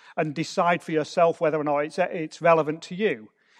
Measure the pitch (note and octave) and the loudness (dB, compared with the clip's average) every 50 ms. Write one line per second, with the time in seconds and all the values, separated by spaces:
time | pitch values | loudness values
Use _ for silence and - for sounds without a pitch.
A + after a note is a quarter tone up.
0 | - - - - E3 D#3 C#3 E3+ D#3+ - - - F3+ E3+ F3 E3+ - - E3 D#3 | -20 -10 -4 -4 -4 -2 -2 -4 -6 -4 0 0 2 2 2 0 -2 -2 -2 -2
1 | C#3+ - - F#3 E3+ E3+ D#3+ - E3+ D#3 D3 D#3 D3 D3+ D3 C#3+ D3 D#3 - - | -2 -2 0 2 2 2 2 2 0 0 0 0 0 0 0 0 -2 -2 -2 -2
2 | F3 - - F3+ D#3 D#3 - - D#3 E3+ E3+ E3 D3+ D3 D3+ E3 - - F3+ F3 | -2 -2 -2 -6 -8 -8 -6 0 4 4 4 4 4 0 -4 -8 -8 -12 -6 -4
3 | A3 G3+ C#3+ A2+ G#2+ G#2 _ _ _ _ _ _ | -2 -2 -2 -4 -8 -16 _ _ _ _ _ _